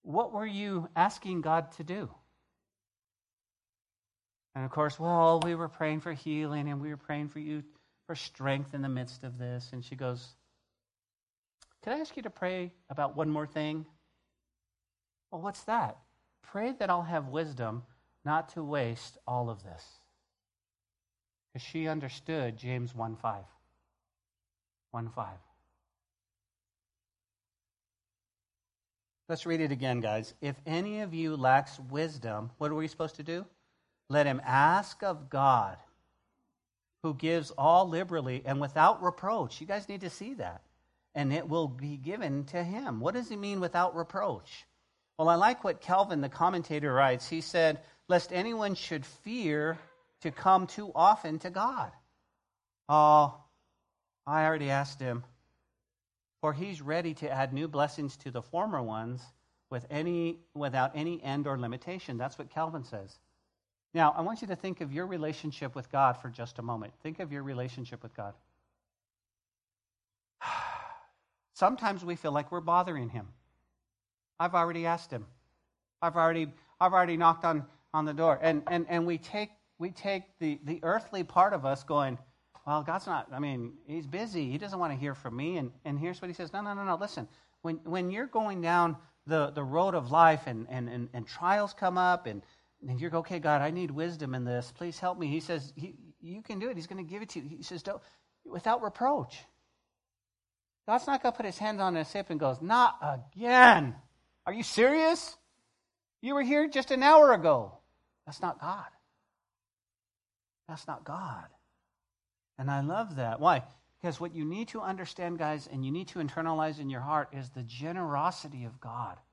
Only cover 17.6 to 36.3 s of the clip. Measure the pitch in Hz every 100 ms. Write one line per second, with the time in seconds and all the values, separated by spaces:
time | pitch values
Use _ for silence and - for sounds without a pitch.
17.6 | 113 117 120 _ _ _ 143 151 160 -
18.6 | 147 147 120 117 - - - 123 120 107
19.6 | 95 80 - _ _ _ _ _ _ _
20.6 | _ _ _ _ _ _ _ _ _ 123
21.6 | - 160 160 156 139 - - 160 123 113
22.6 | 127 127 123 123 113 110 117 101 95 _
23.6 | _ _ _ _ _ _ _ _ _ _
24.6 | _ _ _ 120 113 113 98 92 _ _
25.6 | _ _ _ _ _ _ _ _ _ _
26.6 | _ _ _ _ _ _ _ _ _ _
27.6 | _ _ _ _ _ _ _ _ _ _
28.6 | _ _ _ _ _ _ - 165 170 165
29.6 | 156 135 131 120 110 107 107 - 143 135
30.6 | - 160 202 214 208 165 160 156 131 131
31.6 | 143 - 131 139 160 147 117 107 117 -
32.6 | 147 151 156 - 156 - 151 170 196 _
33.6 | _ _ _ _ _ 143 143 131 - 131
34.6 | 151 185 202 - 202 156 135 139 135 123
35.6 | 101 92 - _ _ _ _